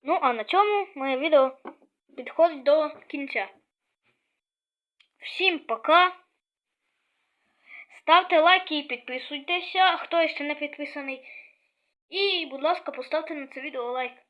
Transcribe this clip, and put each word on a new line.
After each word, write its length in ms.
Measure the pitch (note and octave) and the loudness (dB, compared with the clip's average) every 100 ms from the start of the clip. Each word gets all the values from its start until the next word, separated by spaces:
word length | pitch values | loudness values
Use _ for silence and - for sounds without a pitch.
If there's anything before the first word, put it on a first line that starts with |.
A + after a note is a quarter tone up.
Ну, 160 | C4+ E4+ | 0 0
а 120 | C#4 | 2
на 100 | A#3 | 0
цьому 440 | G#3+ F#4 G#4 G#4 G4 C#4 | 0 2 4 2 -2 -6
моє 220 | C4+ C4 | -4 -2
відео 400 | D#4 D4+ C4 C4 - - _ _ _ - | 4 4 4 -2 -18 -20 _ _ _ -14
підходить 460 | B3 - E4+ D4 | -10 2 2 4
до 260 | B3+ D4+ D4+ - _ | 2 2 2 -6 _
кінця. 420 | C#4+ C#4 A#3 G3 _ _ _ _ _ _ _ _ _ _ _ _ _ _ _ _ _ | -10 -6 -6 -8 _ _ _ _ _ _ _ _ _ _ _ _ _ _ _ _ _
Всім 420 | - - F#4+ D#4+ | -14 -2 -2 -2
пока! 560 | - A3 - E4 F4+ - _ _ _ _ _ _ _ _ _ _ _ _ _ _ _ - - - | -6 -6 2 4 4 -2 _ _ _ _ _ _ _ _ _ _ _ _ _ _ _ -20 -20 -10
Ставте 380 | - E4+ F4+ E4+ | 4 4 6 4
лайки 400 | E4 F#4 F#4 D4+ | 6 4 2 -6
і 40 | |
підписуйтеся, 1120 | C#4+ B3 - B3+ - D4 C#4 F4 F4 F#4 F#4 E4+ | -6 -10 -8 -10 -10 -12 -6 -6 -2 2 2 2
хто 300 | - E4+ D#4+ | -2 0 0
ще 160 | - | -2
не 120 | D4 D4 | -8 -6
підписаний. 680 | D4 D4 C#4+ D4 C4+ C4 - - - _ _ _ _ _ _ | -8 -10 -12 -12 -12 -14 -16 -20 -20 _ _ _ _ _ _
І, 360 | F4+ G4+ F#4 D4+ | -2 -2 -2 -4
будь 180 | C4+ | -4
ласка, 280 | D4+ F4+ D#4 | -2 -2 -4
поставте 440 | B3+ B3+ D#4 D#4+ D#4 | -12 -4 -4 -4 -10
на 120 | C4+ | -12
це 140 | C4 | -12
відео 300 | C#4+ C4 A#3+ | -10 -8 -6
лайк. 220 | B3+ B3 B3 _ | -6 -6 -10 _